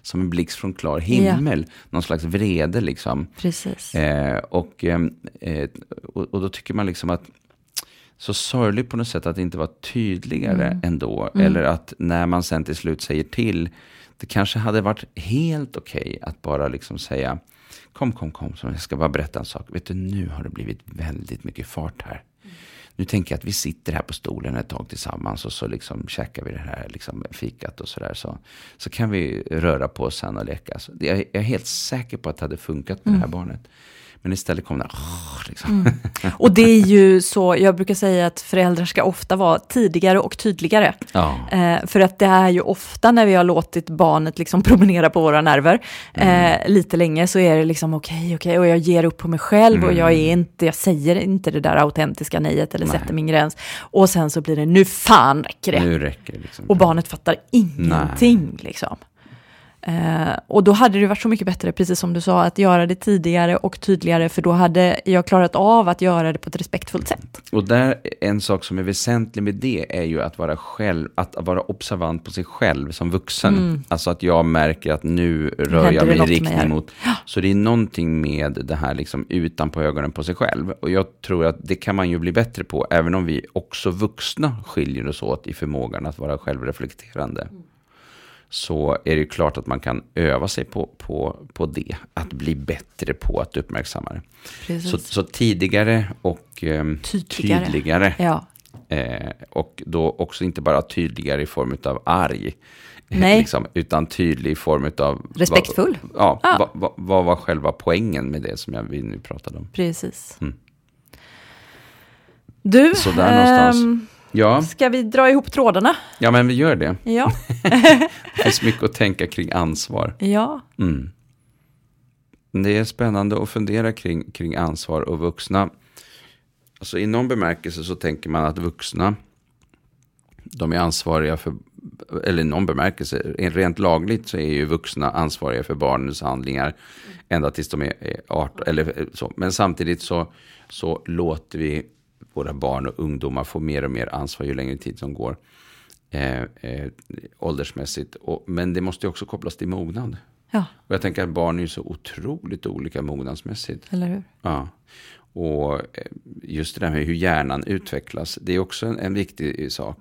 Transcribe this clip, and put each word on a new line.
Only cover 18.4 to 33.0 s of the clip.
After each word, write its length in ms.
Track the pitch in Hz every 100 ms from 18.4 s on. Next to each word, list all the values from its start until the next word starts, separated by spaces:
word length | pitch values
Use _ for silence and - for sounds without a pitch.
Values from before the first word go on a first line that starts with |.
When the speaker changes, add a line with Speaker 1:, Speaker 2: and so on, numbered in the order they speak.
| 69 -
Speaker 1:
så 100 | 64
jag 140 | 78
ska 160 | - 69
bara 120 | 76
berätta 300 | 71 73 -
en 60 |
sak. 220 | - - -
Vet 180 | 87 -
du, 80 |
nu 340 | 92 92 98 92
har 140 | 73
det 80 | -
blivit 300 | - 52 -
väldigt 600 | - - 80 - - 58
mycket 220 | - - -
fart 360 | - 78 -
här. 200 | - - _ _ 196 175 - - - -
Nu 80 |
tänker 300 | 95 104 -
jag 40 | -
att 60 |
vi 80 | -
sitter 400 | 104 76 82 -
här 100 | 78
på 100 | -
stolen 440 | 80 - - 64 60
ett 120 | 55
tag 200 | - -
tillsammans 560 | - - - 50 52
och 80 | 53
så 140 | - 57
liksom 420 | 57 - - -
käkar 360 | - - -
vi 80 | -
det 60 | -
här 280 | 73 - -
liksom 340 | - - - -
fikat 500 | - 58 - - -
och 80 | -
sådär. 260 | - -
Så, 240 | 50 50 50 _ - - -
så 140 | -
kan 200 | - 113
vi 320 | 98 73 50 -
röra 380 | 80 85 69 67
på 160 | -
oss 120 | 60 -
sen 200 | 50 50
och 80 |
leka." 340 | 53 - - -
Så 140 | -
det, 140 | - 71
jag, 120 | 98
jag 80 | -
är 80 | 98
helt 260 | 107 131 -
säker 500 | - - 131 120 -
på 140 | 78
att 60 | -
det 80 |
hade 120 | 76 76
funkat 480 | - 76 69 98